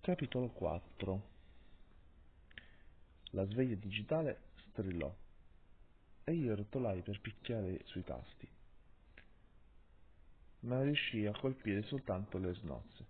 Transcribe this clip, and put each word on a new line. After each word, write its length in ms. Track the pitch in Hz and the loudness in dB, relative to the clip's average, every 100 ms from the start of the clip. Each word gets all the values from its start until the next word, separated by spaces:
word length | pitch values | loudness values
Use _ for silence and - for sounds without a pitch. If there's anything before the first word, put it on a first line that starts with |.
| - | 4
Capitolo 380 | 180 135 127 123 | 2 2 2 0
quattro. 800 | - 85 82 - - 95 98 - - - - - - - - - - - - - - - - - - - - - | 2 0 0 -4 -2 2 2 0 -14 -18 -18 -16 -18 -18 -20 -20 -20 -20 -20 -14 -14 -14 -20 -20 -20 -20 -18 -6
La 140 | 95 | 0
sveglia 320 | 98 110 131 104 | 2 4 4 2
digitale 640 | 101 101 104 156 151 - - - - | -2 -4 2 2 2 -2 -8 -20 -10
strillò 500 | - 98 87 73 90 - - - - - - - - - - | -2 0 2 0 -4 -14 -18 -20 -20 -20 -20 -20 -20 -20 -8
e 80 | - | 0
io 240 | 170 131 104 | 4 4 4
rotolai 440 | 104 135 120 92 | 2 2 2 2
per 180 | 87 101 | 0 -4
picchiare 640 | - 107 - 117 95 92 | -4 -10 -2 0 2 0
sui 180 | - - | -2 -6
tasti, 460 | 90 64 58 - - - - - - - - - - - - - - - - - - - - - - - | -4 -6 -6 -12 -16 -16 -20 -20 -20 -20 -20 -20 -20 -20 -20 -20 -20 -20 -20 -20 -20 -20 -20 -20 -20 -8
ma 200 | 120 123 | 0 4
riuscii 440 | 135 147 - 113 104 | 6 6 4 2 2
a 120 | 107 | 2
colpire 440 | 131 131 110 101 | 0 0 2 2
soltanto 560 | 110 139 - 95 104 95 | 2 -2 0 0 0 0
le 140 | 92 | 0
snozze. 520 | 90 82 64 - - - | 0 -4 -6 -8 -14 -16